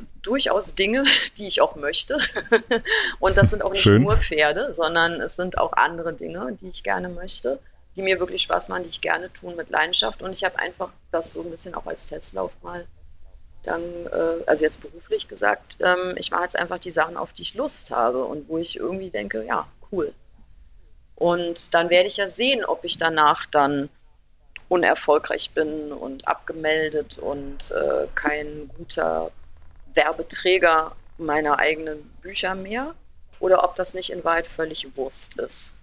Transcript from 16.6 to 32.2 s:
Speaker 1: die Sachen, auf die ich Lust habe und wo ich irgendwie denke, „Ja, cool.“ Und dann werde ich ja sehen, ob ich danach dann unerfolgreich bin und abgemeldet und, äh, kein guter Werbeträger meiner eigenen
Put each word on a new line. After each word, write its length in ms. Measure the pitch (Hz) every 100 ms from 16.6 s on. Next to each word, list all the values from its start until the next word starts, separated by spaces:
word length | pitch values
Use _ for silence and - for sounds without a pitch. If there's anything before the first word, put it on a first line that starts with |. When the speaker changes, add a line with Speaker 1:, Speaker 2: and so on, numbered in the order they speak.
| 175 180
Speaker 1:
die 120 | 180
Sachen, 260 | 165 165 170
auf 160 | 170
die 80 | -
ich 140 | 170 208
Lust 360 | 285 - -
habe 320 | 123 117 127
und 240 | 127 151 143
wo 100 | 165
ich 200 | 170 -
irgendwie 320 | 131 190 190
denke, 340 | 104 196 110
„Ja, 240 | - 107 - - -
cool.“ 220 | 185 147 - - - - - - - - - - -
Und 580 | 175 175 170 170 -
dann 160 | 170 170
werde 180 | 180 180
ich 100 | -
ja 100 | 196
sehen, 360 | 196 254 254
ob 220 | - - 175
ich 120 | -
danach 480 | 165 156 151 160 -
dann 440 | 151 139 143 143 _ - _ _ _ - - -
unerfolgreich 840 | 180 156 - - 151 - - -
bin 400 | 156 156 151 147
und 360 | 139 135 135 -
abgemeldet 880 | - - 160 156 160 156 151 147 -
und, 540 | 107 143 139 143 -
äh, 360 | - - - - -
kein 540 | 147 151 147 151 147 -
guter 540 | 170 - 160 80 - - - - - - -
Werbeträger 1000 | - 147 160 160 - 185 185 175 160 160 - - -
meiner 420 | 160 151 151 143
eigenen 440 | 151 156 156 151 147 -